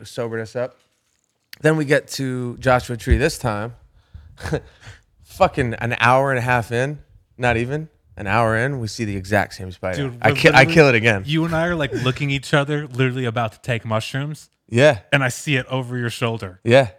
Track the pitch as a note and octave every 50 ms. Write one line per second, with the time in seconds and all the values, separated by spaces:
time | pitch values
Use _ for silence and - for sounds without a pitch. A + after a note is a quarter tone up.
0 | G#2+ - - - A#2+ A2+ A2+ A2+ A2 G#2+ - B2 A#2+ - - _ _ _ _ _
1 | _ _ _ _ _ _ _ _ _ _ - - - D#3 D#3+ D#3 D3+ C3+ D3 C3+
2 | - - - - C3+ C3 B2+ B2+ B2 A#2+ A#2 - - C3 B2 B2 - - B2 A2+
3 | - C#3 - A2+ C3 E3 - - - A#2+ G#2 G#2 G#2+ A#2+ A#2+ - _ _ _ _
4 | _ _ - - - - - - - - D#3 - - - _ _ - - - -
5 | _ _ _ _ _ - - - F#3+ F3 - D#3 C3 A#2 A2+ - A#2 A#2 A#2+ -
6 | A#2 A#2+ B2+ C3 C3+ C#3 C3 B2 A#2 B2+ B2 B2 G#2+ - A#2+ A#2 C3 C#3+ D3 C#3+
7 | - _ _ _ _ _ _ - B2 A#2+ A#2 A2+ A#2+ B2 C#3 D3+ D#3 - _ _
8 | _ _ - - G2+ F#2+ G2+ A2+ A#2 A2 A2 A2 A#2+ C#3 C#3+ C3 A2+ G2+ - -
9 | A#2 G#2 G2 G2 F#2 F#2+ G#2+ G2+ F2+ - - - F#2+ F#2 F2 - - F#2 F#2 -
10 | C#3 C3 A#2+ A#2+ - A2+ C#3+ C3+ D3 D#3+ C#3+ C3 C3+ D#3+ E3 E3+ D3 C#3 A#2+ A2
11 | G#2+ A#2 G#2+ F#2+ F#2 C#3+ D#3 D#3+ D#3+ E3+ E3 D#3+ E3 F3 F3 D#3+ C#3+ C3+ G#4+ -
12 | A#2+ C3 B2 - D3 C#3 C#3 C3+ B2+ - - D3 C#3 C#3 D3+ D3 D3+ C3 B2+ B2
13 | C3 B2+ B2 C3 B2+ A#2 A2 A#2+ A#2 G#2+ - - - - A#2+ A2 - A2+ A2 A2
14 | - - - C3+ C#3+ D3+ D3+ - - _ _ _ _ - A2 A#2+ C#3 D3+ B2+ F#2+
15 | - - - C#3+ C3+ B2 - - - D#3 C#3+ B2+ B2+ - C3 C3 B2+ A#2+ B2 B2
16 | A#2+ A#2 - - B2+ A#2 A2+ A2+ G#2 F#2 F2 - - A2 A#2+ C3+ C3+ A#2 -